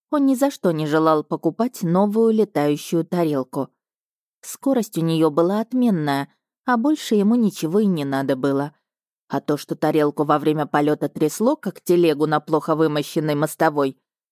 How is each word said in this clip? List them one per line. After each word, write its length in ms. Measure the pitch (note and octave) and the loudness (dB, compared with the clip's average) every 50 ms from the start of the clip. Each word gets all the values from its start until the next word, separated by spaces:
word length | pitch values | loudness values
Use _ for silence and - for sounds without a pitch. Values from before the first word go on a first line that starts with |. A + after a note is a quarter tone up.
| _ _ | _ _
он 140 | - D4 C#4 | -2 0 2
ни 120 | C4+ C4+ | 2 2
за 140 | B3 C#4 C#4+ | 2 0 -2
что 200 | C#4 - - F#3 | -2 -2 -2 0
не 160 | E3 D#3 D#3 | 0 0 -2
желал 360 | D3+ D3+ D#3+ D#3+ D#3+ D#3+ D3+ D3 | 0 0 2 4 4 2 2 0
покупать 600 | - E3+ D#3+ - E3+ D3+ - A3+ B3+ - - G3 | -4 -6 -4 -4 -4 -2 -2 -4 -4 -4 -4 -2
новую 500 | E3 E3+ F#3 G3+ G#3 G3+ A3+ A3+ A3+ A3 | 0 2 2 2 2 2 2 2 2 2
летающую 720 | A3 G#3 - - D3 D3 D3 D3 D3 - - - E3 E3 | 2 0 0 0 0 0 0 0 -2 -4 -4 -2 -2 -2
тарелку. 640 | - - F3 E3+ D#3 D3 C3+ B2+ - - C#3+ B2+ - _ _ _ _ _ _ _ _ _ _ _ _ _ _ | -2 -2 -2 0 0 0 -2 -4 -4 -6 -8 -8 -8 _ _ _ _ _ _ _ _ _ _ _ _ _ _
Скорость 560 | - - - - - C4+ C4+ A#3+ G#3+ - - | -20 -18 -18 -6 -4 0 0 0 -2 -2 -4
у 60 | E3 E3 | -4 -2
неё 260 | E3 D#3+ D#3+ D#3+ D#3 | 0 2 2 2 2
была 320 | C#3+ D#3+ E3+ F3 G3+ G#3+ | 2 2 0 2 0 -2
отменная, 720 | A3+ A3+ B3 B3+ B3 A#3 G3 E3 D3+ D3 C#3 C3+ C#3 - _ _ _ _ _ _ _ | -2 -2 -2 0 2 2 2 0 0 0 -2 -2 -4 -6 _ _ _ _ _ _ _
а 140 | - B3 A#3 | -2 0 0
больше 360 | A3+ D4 D#4 D4 - - A#3 | 2 0 0 -2 -2 0 2
ему 200 | G#3 G3 G#3 A#3+ | 2 4 4 4
ничего 460 | B3 A3+ G3 - - - D#3 E3+ G#3 | 2 2 0 0 -2 -4 0 0 2
и 40 | A3 | 2
не 220 | G3 F3+ D#3 C#3+ | 2 0 0 -2
надо 280 | C#3 C3+ C3+ C3+ C3 C#3 | -2 -2 -2 -2 -2 -2
было. 380 | C3 B2+ C#3 C#3 C3+ C#3+ D3 - _ _ _ _ _ _ _ _ _ _ _ | 0 0 0 0 0 -2 -4 -8 _ _ _ _ _ _ _ _ _ _ _
А 140 | - C#3 - | -8 -6 -2
то, 160 | - D3 C#3+ | -2 -4 -4
что 180 | - - D#3+ | -4 -8 -6
тарелку 480 | - - D#3 D#3 D#3 D3+ D3 C#3+ - D3+ | -2 -2 0 2 2 2 0 0 -2 0
во 140 | D3 D3 D3 | 0 0 0
время 280 | D3 D#3+ D#3 D#3 D3 | 2 0 0 0 -2
полёта 420 | - - D3 D3 D3 D3+ - D3 C#3+ | -2 0 0 2 0 0 0 -2 -6
трясло, 460 | - - D3+ D3+ - - G#3+ B3 D#4 | -2 -2 -2 -2 0 0 0 0 0
как 280 | - - G3 - - - | -2 -4 -8 -10 -6 -2
телегу 440 | - F3 F3 E3+ D#3+ D3+ C#3+ D#3 | 0 2 4 4 2 2 2 0
на 140 | D3+ D3+ D3+ | 0 0 -2
плохо 340 | - - D#3 D3+ - - D#3+ | -2 -2 -2 -2 0 0 0
вымощенной 600 | D3+ D#3+ D#3 D3+ D3 C#3+ - - E3 D3+ D#3 D3+ | 0 0 0 0 -2 -4 -4 -4 -4 -2 0 0
мостовой, 640 | C#3+ D3+ D3+ - - E3 D#3+ D3 D3 C#3 C3+ C3+ - _ _ _ _ _ _ | 0 -2 -2 0 0 0 0 2 0 -2 -2 -4 -8 _ _ _ _ _ _